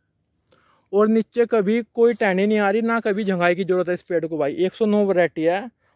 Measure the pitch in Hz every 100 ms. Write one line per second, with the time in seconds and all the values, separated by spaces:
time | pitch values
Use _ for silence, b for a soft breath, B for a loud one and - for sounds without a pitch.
0 | _ _ _ _ _ b b b _ 196
1 | 214 226 - 240 233 226 190 226 220 -
2 | 233 220 208 180 208 214 202 214 226 233
3 | 220 202 196 180 175 180 175 185 170 175
4 | - 170 160 160 143 - 139 - 214 208
5 | 202 180 170 - 160 190 240 - _